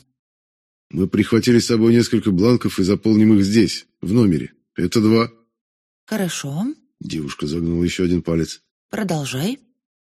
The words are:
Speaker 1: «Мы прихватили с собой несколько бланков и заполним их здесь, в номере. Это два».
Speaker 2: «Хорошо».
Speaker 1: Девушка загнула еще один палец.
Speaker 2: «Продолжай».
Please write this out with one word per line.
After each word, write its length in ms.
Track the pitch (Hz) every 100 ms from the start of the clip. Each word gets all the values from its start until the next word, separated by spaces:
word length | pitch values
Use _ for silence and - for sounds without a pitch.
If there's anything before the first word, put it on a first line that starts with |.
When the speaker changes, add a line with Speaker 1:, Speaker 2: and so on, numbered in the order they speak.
| _ _ _ _ _ _ _ _ _
Speaker 1:
«Мы 160 | 76 95
прихватили 520 | 104 104 113 104 120
с 80 | -
собой 260 | 117 113
несколько 380 | 117 110 113 107
бланков 480 | 90 113 123 104 -
и 40 |
заполним 520 | 92 101 110 107 107 104
их 100 | 98
здесь, 400 | 110 95 - - -
в 100 | 85
номере. 420 | 117 107 78 64 _ _ -
Это 260 | 87 120
два». 300 | 107 113 113 _ _ _ _ _ _ _ -
Speaker 2:
«Хорошо». 600 | 220 180 - 143 147 240 311 _ -
Speaker 1:
Девушка 480 | - 78 71 - 76
загнула 360 | 82 82 85
еще 220 | 87 - 90
один 160 | 87
палец. 380 | 82 82 78 - _ _ -
Speaker 2:
«Продолжай». 720 | 214 202 160 135 127 180 269 _ _ _ _ _